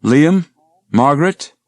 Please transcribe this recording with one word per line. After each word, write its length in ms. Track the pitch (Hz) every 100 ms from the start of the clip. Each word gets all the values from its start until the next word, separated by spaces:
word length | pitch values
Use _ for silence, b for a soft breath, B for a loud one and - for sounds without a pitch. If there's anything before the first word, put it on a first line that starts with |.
Liam? 420 | - 123 151 190 175 _ _ _ _
Margaret? 600 | 104 127 143 170 190 - _